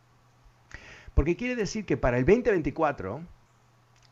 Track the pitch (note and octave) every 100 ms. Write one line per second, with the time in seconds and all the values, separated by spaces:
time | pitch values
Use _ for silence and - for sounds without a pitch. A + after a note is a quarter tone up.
0 | _ _ _ _ - _ _ - - -
1 | - - D3 F3 B3 B3 G3 A3 G3 C3+
2 | C3+ B2 C3 A#3 B3 F#3+ D3 B2 D#3 -
3 | F#2+ B2+ F3 - _ _ _ _ _ _
4 | _